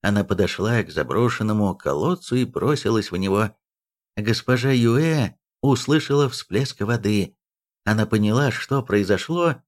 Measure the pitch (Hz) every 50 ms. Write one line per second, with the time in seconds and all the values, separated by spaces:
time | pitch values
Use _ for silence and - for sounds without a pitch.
0 | - 101 104 104 98 - 104 90 101 90 - - 95 110 120 117 98 - - 82
1 | 73 62 65 98 120 120 113 - 107 110 107 107 104 98 92 - - - 67 73
2 | 82 147 180 175 - - 120 127 127 - - - 87 120 151 147 - - 113 110
3 | 101 - - 87 95 98 98 101 110 104 - _ _ _ _ _ _ _ _ _
4 | _ _ _ - 104 107 113 - - - 127 123 117 135 135 123 117 117 113 131
5 | 156 165 160 151 120 95 - _ _ _ _ _ - 139 131 123 - - 147 156
6 | 147 - 139 143 147 131 120 - - _ 90 104 135 135 - _ 98 101 120 117
7 | 104 104 107 104 95 - _ _ _ _ _ _ _ _ _ _ _ 101 107 107
8 | 107 107 - 107 104 104 110 127 143 135 117 - - - 139 139 123 123 98 104
9 | 101 92 104 92 - - 160 175 170 170 143 - _